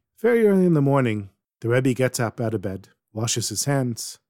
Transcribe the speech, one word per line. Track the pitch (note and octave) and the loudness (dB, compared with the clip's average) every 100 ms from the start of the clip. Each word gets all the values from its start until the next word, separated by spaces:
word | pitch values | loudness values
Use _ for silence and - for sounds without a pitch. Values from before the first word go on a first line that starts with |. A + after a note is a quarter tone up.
| _ _ | _ _
Very | A3+ A#3 G#3+ | 0 2 4
early | F#3+ F3+ | 4 4
in | |
the | D#3 | 4
morning, | C#3 C#3 B2 G#2+ G2 _ _ _ | 4 2 2 -2 -6 _ _ _
the | A2+ | 0
Rebbe | B2+ C3 | 2 2
gets | A#2+ B2+ - | 0 -2 0
up | A2+ - | -4 -4
out | A2+ A2 | -4 -4
of | |
bed, | G2 F#2+ - _ _ | -6 -10 -14 _ _
washes | G#2+ A2 A#2+ - | -6 -4 -4 -4
his | G#2 - | -6 -2
hands, | C#3 B2 A2 - - | -2 -2 -6 -12 -16